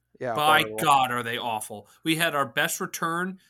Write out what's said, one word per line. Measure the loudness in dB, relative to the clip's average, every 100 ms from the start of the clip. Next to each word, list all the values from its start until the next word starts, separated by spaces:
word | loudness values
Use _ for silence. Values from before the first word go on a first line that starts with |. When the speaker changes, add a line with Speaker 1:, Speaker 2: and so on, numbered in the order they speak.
| _ -8
Speaker 1:
Yeah, | -4 0
Speaker 2:
By | 4 4
Speaker 1:
horrible. | 2 0
Speaker 2:
God, | 4 4 4
are | 0
they | -4 -4
awful. | -4 -4 -6 -12 -16 _
We | -2 0
had | 2 0
our | 0
best | 0 -2 -2
return | -6 -4 -4 -2 -4 -8